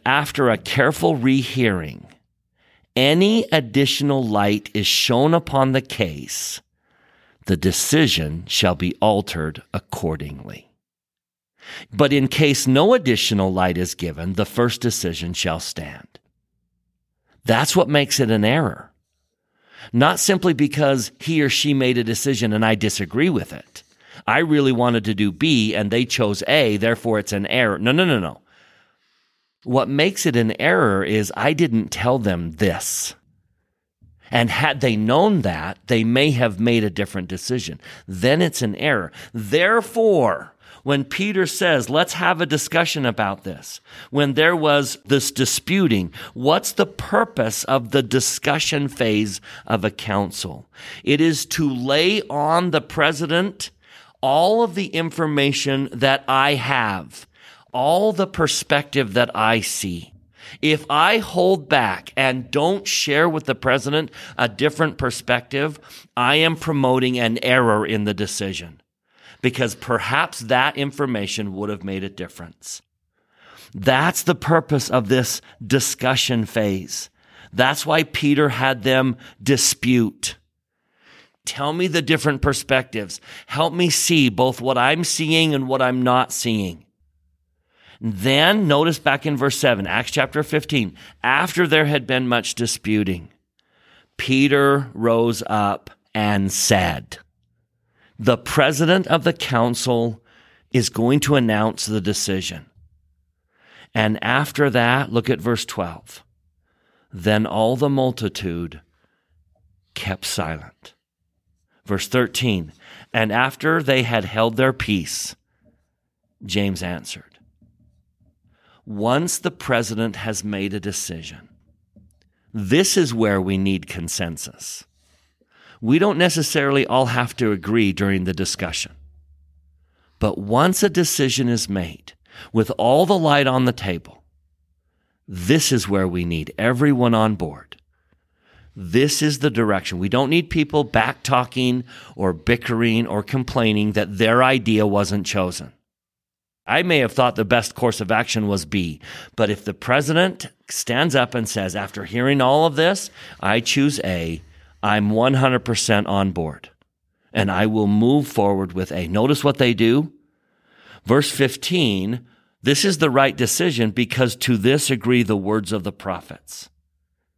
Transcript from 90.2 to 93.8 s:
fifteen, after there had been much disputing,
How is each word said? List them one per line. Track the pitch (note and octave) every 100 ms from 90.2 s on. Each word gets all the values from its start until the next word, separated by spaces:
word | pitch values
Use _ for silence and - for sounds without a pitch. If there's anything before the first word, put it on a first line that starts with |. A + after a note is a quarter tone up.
| C3 D3
fifteen, | D3 D3+ D3 C#3+ G2 - - _
after | A#2 C#3 F3+ - E3+
there | D#3
had | D3 D3 A#2+
been | B2+ B2+
much | A#2+ A2
disputing, | - A#2 - - G#2+ G2 F2 D#2+ _ _ _ _ _